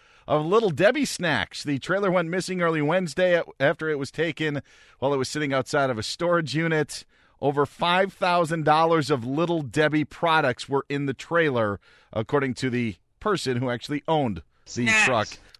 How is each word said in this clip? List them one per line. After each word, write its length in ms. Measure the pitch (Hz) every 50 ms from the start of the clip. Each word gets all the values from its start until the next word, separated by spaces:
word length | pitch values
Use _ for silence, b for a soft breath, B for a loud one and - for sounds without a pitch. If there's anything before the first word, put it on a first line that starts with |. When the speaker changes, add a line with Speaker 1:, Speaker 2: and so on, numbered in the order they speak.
| b b b b b -
Speaker 1:
of 160 | 135 151 151 165
Little 240 | 190 233 226 196
Debbie 340 | 151 127 180 214 254 302 269
snacks. 580 | - - - 175 165 139 110 90 - - - -
The 140 | 147 143 127
trailer 320 | - - 180 196 202 190
went 200 | 175 185 170 160
missing 300 | 175 190 165 - 185 180 175
early 180 | 165 165 156
Wednesday 580 | 147 147 170 190 185 156 135 175 185 185 175 170 - - - -
after 280 | 135 147 165 - 156 156
it 120 | 151 139
was 100 | 139 -
taken 540 | - - 160 170 147 - 156 156 143 139 b b b b b b b b
while 160 | 120 139 143
it 40 | 135
was 120 | 127 -
sitting 240 | - 151 151 143 135
outside 380 | 135 123 - - 147 139 131
of 80 | 123 110
a 40 | 107
storage 520 | - - - 170 175 175 170 160 127 120
unit. 500 | 156 165 165 160 156 147 - - - - b b b b b b b
Over 240 | - 139 143 143 143
five 480 | - - - - 175 180 185 196 190 -
thousand 500 | - 202 180 175 175 170 147 170 165 151
dollars 480 | 151 151 156 165 165 165 160 139 120
of 140 | 151 127 110
Little 360 | 127 135 151 175 170 175 160
Debbie 440 | 147 120 - 147 156 151 147 156 143
products 640 | - - - 175 165 160 156 147 131 120 - - -
were 160 | 139 139 - -
in 160 | 147 143 143
the 80 | 135 123
trailer, 640 | - - - 165 170 165 151 127 120 110 104 101 - b b b b b b -
according 400 | 110 113 - - 143 135 131 120
to 140 | - 131 131
the 260 | 120 123 120 113 95 - _ _ _ _
person 380 | - 214 202 - - 139 127 120
who 120 | 135 127
actually 340 | 120 117 - - 147 143 - -
owned 340 | 160 151 139 117 95 85 - _ _ _ _
the 220 | - - 120 123 120
Speaker 2:
Snacks. 180 | 220 214 214
Speaker 1:
truck. 220 | 185 127 110 104 - - - B B B